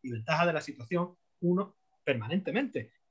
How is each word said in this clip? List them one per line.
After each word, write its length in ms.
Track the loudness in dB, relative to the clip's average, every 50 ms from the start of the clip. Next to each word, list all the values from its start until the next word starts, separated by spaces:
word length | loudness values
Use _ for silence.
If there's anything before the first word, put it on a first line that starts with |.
y 100 | -10 -8
ventaja 340 | -6 -6 -2 0 2 4 4
de 80 | 4 2
la 80 | 0
situación 520 | -2 -6 -10 -12 -8 -4 -2 -2 -2 -2 -6 _ _ _ _ _
uno 340 | 0 2 2 2 0 -2 -8 _ _ _ _ _ _
permanentemente. 880 | 0 0 0 0 -2 -2 -2 0 0 0 0 0 0 -2 -6 -8 -8 _ _ _ _